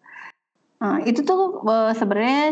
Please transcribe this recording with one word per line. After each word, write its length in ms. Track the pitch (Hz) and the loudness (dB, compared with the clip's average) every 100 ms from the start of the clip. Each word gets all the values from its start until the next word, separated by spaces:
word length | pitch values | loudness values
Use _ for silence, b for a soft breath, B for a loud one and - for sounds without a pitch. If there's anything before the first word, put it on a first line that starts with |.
| B B B - _ _ _ _ | B B B -20 _ _ _ _
Nah, 220 | 208 - | -4 -2
itu 180 | 240 233 | 0 0
tuh, 400 | 285 370 381 392 | 0 0 0 -2
eh, 300 | 220 226 220 | 0 2 2
sebenarnya 520 | 226 214 202 240 277 302 | 0 0 0 0 2 0